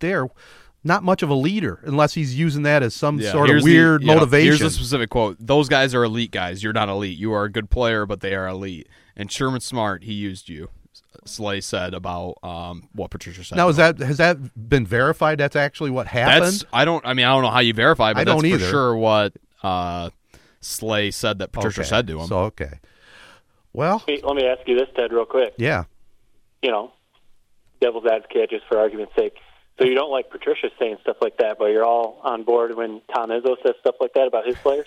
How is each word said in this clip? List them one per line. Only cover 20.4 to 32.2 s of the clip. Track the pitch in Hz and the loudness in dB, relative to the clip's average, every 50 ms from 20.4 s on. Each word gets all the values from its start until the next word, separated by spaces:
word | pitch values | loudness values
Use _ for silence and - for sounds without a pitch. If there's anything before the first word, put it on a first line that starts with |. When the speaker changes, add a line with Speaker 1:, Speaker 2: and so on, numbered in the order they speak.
| _ _ _ _ - | _ _ _ _ -14
Speaker 2:
Slay | - - - 113 110 107 104 104 101 | -12 -10 -8 -4 -2 -2 0 -2 -2
said | 101 - - 110 101 95 | -4 -4 -4 -4 -2 -4
that | 98 - - | -6 -8 -6
Patricia | 117 101 110 101 - 73 | -4 -4 -2 -2 -4 -4
Speaker 1:
Okay. | 71 | 0
Speaker 2:
said | - 113 123 | 0 0 0
to | 95 80 78 | -2 -6 -8
him. | 82 | -8
Speaker 1:
So, | 87 104 92 92 | -4 -2 -2 -2
okay. | 107 - - 78 69 67 71 - _ _ _ _ _ - - - - - _ _ _ _ _ _ _ - | -2 -4 -8 -12 -12 -12 -18 -20 _ _ _ _ _ -20 -20 -20 -20 -20 _ _ _ _ _ _ _ -6
Well. | - 147 170 202 220 - | -4 -2 0 -2 -2 -2
Speaker 3:
Hey, | - 147 139 - | -4 -6 -4 -2
let | 135 143 | -2 0
me | 139 127 | 0 2
ask | 127 127 127 - | 0 0 -2 -2
you | 127 123 123 | 0 0 0
this, | 135 135 - | 0 0 -2
Ted, | - 120 110 113 | -4 -4 0 0
real | 117 113 | -2 -2
quick. | - - 131 123 113 - | 0 0 0 0 0 -2
Speaker 1:
Yeah. | - 117 143 156 101 - - _ _ - - _ _ _ _ _ _ _ _ _ _ - | -4 -2 -2 -2 -2 -4 -8 _ _ -20 -20 _ _ _ _ _ _ _ _ _ _ -2
Speaker 3:
You | 131 | -2
know, | 113 104 110 - - _ _ _ _ _ _ - - _ _ _ _ _ _ _ _ _ | -2 -2 -4 -8 -14 _ _ _ _ _ _ -20 -20 _ _ _ _ _ _ _ _ _
devil's | 131 120 113 113 113 | 0 0 0 0 0
advocate, | 117 110 107 - - - 120 110 - | 0 0 0 -2 -4 -2 -2 -2 -2
just | 117 104 - | -4 -8 -4
for | - 120 107 | -2 0 0
argument's | 107 107 104 107 104 - - | 0 0 -2 -4 -10 -4 -2
sake. | - 110 104 - - - - _ _ _ _ _ - | -2 -2 -2 -6 -12 -20 -20 _ _ _ _ _ 0
So | 131 | 2
you | 127 127 | 2 2
don't | 131 147 151 | 2 0 0
like | 139 131 - - | -4 -4 -4 -6
Patricia | - - - 143 151 - - 110 - - | -12 -8 -4 -4 -2 -2 -4 -6 -4 -4
saying | 123 113 104 - | -4 -4 -4 -6
stuff | - - 110 - 120 | -6 -6 -2 -2 -2
like | 110 - - | -4 -2 -2
that, | 117 107 104 - | -4 -4 -2 0
but | 110 | 0
you're | 104 107 110 113 | 2 2 2 2
all | 117 117 117 117 110 110 - | 4 2 2 0 -2 -6 -8